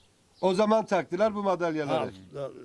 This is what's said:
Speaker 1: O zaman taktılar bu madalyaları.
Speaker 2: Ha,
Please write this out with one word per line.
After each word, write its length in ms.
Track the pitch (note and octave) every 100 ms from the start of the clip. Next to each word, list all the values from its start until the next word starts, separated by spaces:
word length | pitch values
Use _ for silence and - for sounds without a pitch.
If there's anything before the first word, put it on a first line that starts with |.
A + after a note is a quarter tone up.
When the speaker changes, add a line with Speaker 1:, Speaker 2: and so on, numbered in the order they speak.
| _ _ _ _
Speaker 1:
O 140 | F#3
zaman 320 | F#3 G#3+ A3 -
taktılar 480 | F#3 - F3 A3
bu 80 | G#3
madalyaları. 680 | G3 F3+ E3+ D#3 C#3+ D#3+ C3 F#2+ F#2
Speaker 2:
Ha, 140 | C3+ C3+ -